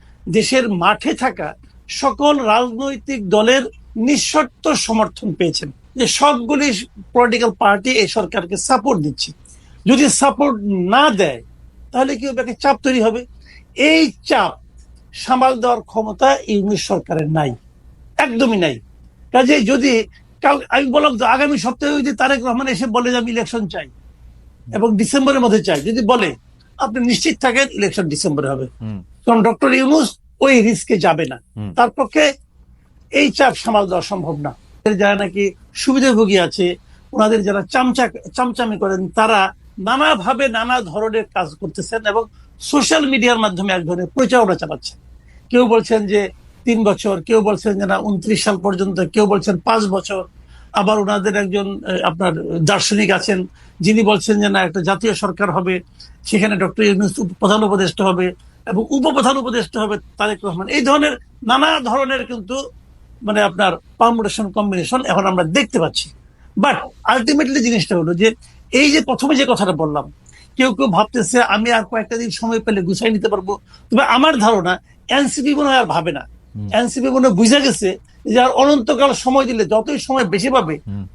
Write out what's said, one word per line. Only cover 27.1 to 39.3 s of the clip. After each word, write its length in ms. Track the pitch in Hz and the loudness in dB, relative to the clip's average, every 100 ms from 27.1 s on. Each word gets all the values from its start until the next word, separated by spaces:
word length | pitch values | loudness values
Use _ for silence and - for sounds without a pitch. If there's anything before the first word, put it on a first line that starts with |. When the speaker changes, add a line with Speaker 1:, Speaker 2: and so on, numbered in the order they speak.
| 214 320 - | 0 -2 0
Speaker 1:
থাকেন 260 | 262 240 269 | 0 2 0
ইলেকশন 380 | - 196 - 165 | -2 -2 -2 -4
ডিসেম্বরে 400 | 147 196 143 139 | -2 -2 -2 -2
হবে। 180 | 135 127 - | -4 -8 -10
Speaker 2:
হুম। 220 | 110 98 - - | -10 -10 -14 -6
Speaker 1:
কারণ 180 | - 226 | 0 4
ডক্টর 300 | 208 - 269 | 2 2 2
ইউনূস 440 | 262 269 311 247 - _ - | 2 4 2 2 -6 _ 0
ওই 200 | 269 254 | 4 6
রিস্কে 360 | 214 202 - 214 | 4 0 -2 0
যাবে 280 | 175 156 | 2 0
না, 140 | 143 131 _ - | -2 -8 _ -10
Speaker 2:
হুম। 160 | 208 | -4
Speaker 1:
তার 160 | 165 240 | 0 0
পক্ষে 440 | - 254 311 302 269 _ _ _ - _ _ - | 0 -2 0 0 -2 _ _ _ -20 _ _ -4
এই 200 | - 285 | 0 0
চাপ 220 | - 269 | 2 2
সামাল 320 | 170 233 214 190 | 0 0 0 0
দেওয়া 140 | 180 | -2
সম্ভব 380 | 160 196 156 147 | -4 -6 -6 -6
না। 160 | 143 - - - 208 | -8 -12 -20 -4 -2
যারা 220 | 196 202 | 2 2
নাকি 360 | 202 202 190 196 - - | 0 -2 -2 -4 -4 -16
সুবিধাভোগী 640 | - - 262 262 220 208 196 | -6 0 4 4 4 4 4
আছে, 380 | 170 - 180 175 - - - | 2 0 -2 -2 -12 -20 -6
ওনাদের 320 | 214 214 226 | 0 2 2
যারা 180 | 202 202 | 0 -2
চামচা-, 680 | - 254 254 254 240 - - | -2 0 0 0 -2 -4 -10
চামচামি 440 | - 247 226 226 208 | -4 -4 -2 -4 -2
করেন, 300 | 196 190 185 | -2 -4 -4
তারা 460 | - 220 | 0 2